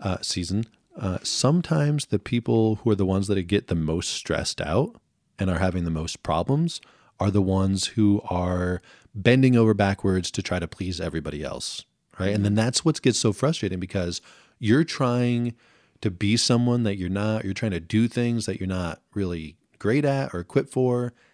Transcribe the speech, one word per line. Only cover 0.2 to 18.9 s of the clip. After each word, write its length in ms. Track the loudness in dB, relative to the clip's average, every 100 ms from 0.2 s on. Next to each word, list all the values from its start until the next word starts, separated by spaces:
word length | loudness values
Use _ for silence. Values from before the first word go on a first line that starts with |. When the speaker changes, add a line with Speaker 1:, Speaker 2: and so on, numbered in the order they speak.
Speaker 1:
season, 440 | -4 -6 -4 -4 -4 _ _ -8
uh, 220 | -6 -4
sometimes 840 | -4 0 2 2 0 0 0 -2 -2
the 120 | -4
people 580 | -2 -2 2 2 2 2
who 140 | 0
are 40 | 2
the 100 | 2
ones 200 | 0 0
that 120 | -2
get 240 | 2 0 0
the 60 |
most 360 | -2 0 -2 -4
stressed 500 | -6 -4 -2 -4 -6
out 360 | -2 0 0 -6 _ _ _ -4
and 120 | -2
are 80 | 0
having 260 | 0 0
the 60 | -2
most 320 | -4 -6 -6
problems 580 | -2 -2 0 0 0 -4 -14 _ _ -2
are 100 | 0
the 120 | 2
ones 460 | 2 2 2 0 -2
who 320 | 2 2 2 0
are 520 | -2 -2 -2 -2 -4 -8 -20 _
bending 420 | 2 4 6 8 6
over 180 | 6
backwards 560 | 4 2 2 2 0 0
to 120 | -6
try 160 | -4 -4
to 80 | -4
please 320 | -6 -8 -6
everybody 420 | -6 -6 -6 -8
else, 420 | -8 -8 -10 -12 -16 _ _ -6
right? 160 | -2
And 100 | 0
then 80 | 2
Speaker 2:
Mm-hmm. 40 | 2
Speaker 1:
that's 200 | 2 2
what 160 | 0 2
gets 160 | 2 2
so 140 | 0
frustrating, 480 | 0 0 0 -4 -4
because 400 | -4 -4 -2 -6 -12 -20 _ _
you're 260 | 2 4
trying 720 | 2 0 0 2 0 0 -4 -8 _ _ _ _
to 80 | -6
be 260 | -2 0 2
someone 460 | 2 2 2 2
that 140 | 0 -2
you're 120 | -2
not, 360 | -2 -2 -2
you're 100 | -4
trying 180 | -4 -4
to 80 | -4
do 260 | 0 2 2
things 360 | 0 -2 -2 -4
that 120 | -4
you're 80 | -4
not 320 | -4 -4